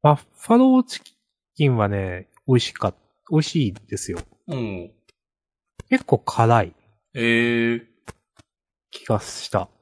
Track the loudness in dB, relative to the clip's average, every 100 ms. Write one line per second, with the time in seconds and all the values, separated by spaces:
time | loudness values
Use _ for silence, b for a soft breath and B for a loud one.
0 | 4 2 -2 _ 2 4 6 4 0 -10
1 | -16 _ _ _ _ -2 0 2 0 -2
2 | -6 -8 -14 _ 0 0 0 -4 -6 -6
3 | _ _ _ -2 0 -2 -2 -4 _ -12
4 | -10 -12 -12 _ -10 -8 -8 -10 -12 _
5 | _ _ _ _ _ _ _ _ -2 -2
6 | 2 -2 0 0 2 4 0 _ _ _
7 | _ -4 0 2 2 0 0 -2 -8 _
8 | -20 -20 _ _ _ _ _ _ _ -20
9 | -2 -2 -2 -14 -6 -4 -6 _